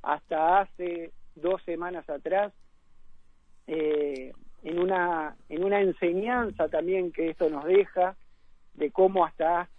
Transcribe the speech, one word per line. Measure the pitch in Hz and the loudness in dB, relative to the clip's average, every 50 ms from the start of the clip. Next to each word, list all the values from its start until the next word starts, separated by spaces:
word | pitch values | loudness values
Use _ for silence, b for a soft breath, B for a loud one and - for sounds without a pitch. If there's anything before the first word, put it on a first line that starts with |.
Hasta | - - 147 147 - - 170 156 160 165 180 202 | -4 -2 -2 -2 -2 -4 0 2 4 6 6 4
hace | 196 - - - 180 175 175 165 165 165 - - - - - | 4 2 -4 -8 -6 -6 -6 -6 -8 -10 -14 -16 -18 -18 -10
dos | 156 151 175 190 180 - | -4 -2 0 0 -2 -2
semanas | - 170 160 175 180 180 165 - - | -6 -6 -6 -6 -6 -8 -8 -8 -8
atrás, | 147 143 - 160 185 196 208 202 - - - - _ - _ - - - - - - - - - - - _ - - - - | -8 -6 -4 0 2 2 2 0 -4 -12 -20 -20 _ -20 _ -20 -20 -20 -18 -18 -18 -18 -20 -20 -20 -20 _ -20 -20 -18 -10
eh, | - 156 160 151 151 151 147 147 143 139 131 131 - - - - - - - | -6 -4 -2 0 0 2 0 0 -2 -4 -6 -10 -12 -14 -16 -16 -18 -16 -14
en | - 160 170 170 | -10 -6 -2 0
una, | 180 185 190 180 175 175 170 160 156 151 - - - - | 0 2 2 2 2 0 0 -2 -4 -6 -8 -14 -14 -8
en | 147 160 | -4 -2
una | 185 196 202 202 | 0 2 2 4
enseñanza | 196 185 165 - 185 170 170 190 208 233 247 247 233 202 - - 160 156 | 4 2 2 0 0 0 0 0 -2 -2 -2 -2 -2 -2 -2 -2 -2 0
también | - 156 160 180 190 190 180 170 | 0 -2 0 0 0 -2 -2 -4
que | - - 165 165 | -4 -4 -4 -4
esto | 160 - 180 156 | -2 0 -2 -2
nos | 156 143 147 | -2 -2 0
deja, | 165 190 202 190 - - 185 180 185 190 - - - - - - - - - - - - | 4 4 4 4 4 2 0 0 0 0 -6 -16 -20 -20 -20 -20 -20 -20 -20 -20 -16 -8
de | - 151 143 | -4 -4 -2
cómo | - - 190 190 190 185 170 | 4 4 4 6 6 4 2
hasta, | 156 - - 160 165 175 175 175 - - | 2 2 0 0 2 2 2 0 -4 -10